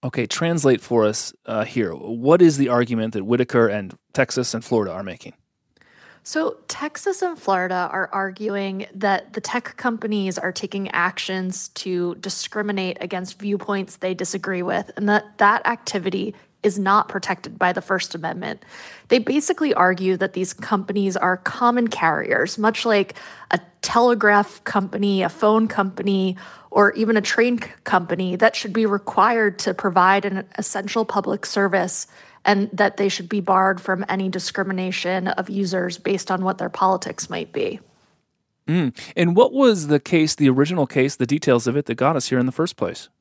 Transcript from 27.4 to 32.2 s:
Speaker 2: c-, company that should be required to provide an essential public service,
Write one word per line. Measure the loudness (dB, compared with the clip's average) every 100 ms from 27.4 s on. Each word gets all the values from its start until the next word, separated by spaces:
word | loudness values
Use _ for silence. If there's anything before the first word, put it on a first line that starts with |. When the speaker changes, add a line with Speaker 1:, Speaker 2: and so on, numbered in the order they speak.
| 2 2
Speaker 2:
c-, | -4 -12 0
company | 0 0 -2 -2 2
that | 2 2
should | -4
be | 0 0
required | 0 -2 2 4 4 2 0
to | -4
provide | -2 0 4 4 4 0
an | -6 -8 -6
essential | -4 -4 -4 -4 -2
public | -2 -2 -4 -2
service, | 0 2 2 0 -2 -6 -14